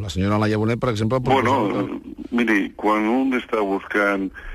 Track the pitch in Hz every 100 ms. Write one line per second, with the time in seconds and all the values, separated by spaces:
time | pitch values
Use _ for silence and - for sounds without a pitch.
0 | 101 90 95 107 107 107 110 117 127 107
1 | 110 131 127 135 120 135 104 101 92 -
2 | - - - 117 117 104 92 - 101 107
3 | 107 123 135 123 - 113 101 98 - 104
4 | 101 98 95 - -